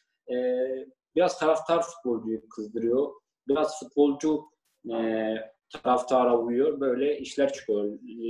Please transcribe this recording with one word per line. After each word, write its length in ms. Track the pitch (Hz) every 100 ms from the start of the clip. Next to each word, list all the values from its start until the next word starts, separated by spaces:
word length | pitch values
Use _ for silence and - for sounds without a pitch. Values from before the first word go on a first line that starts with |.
| _ _ -
E, 40 | 123 127 127 131 131 131 _ _ 160
biraz 220 | 180 -
taraftar 440 | 156 160 - 170
futbolcuyu 640 | 170 - 127 113 110 110 -
kızdırıyor. 640 | - 107 113 117 127 147 - _ _ -
Biraz 320 | 143 151 -
futbolcu, 640 | 131 143 147 139 156 151 - _ _ _ 117
e, 420 | 113 113 110 110 110 - _ _ -
taraftara 560 | 123 123 - 131 123 120
uyuyor. 420 | 117 120 151 139
Böyle 380 | 135 123 143 147
işler 340 | - - 139
çıkıyor. 460 | - - 104 104 107 - 113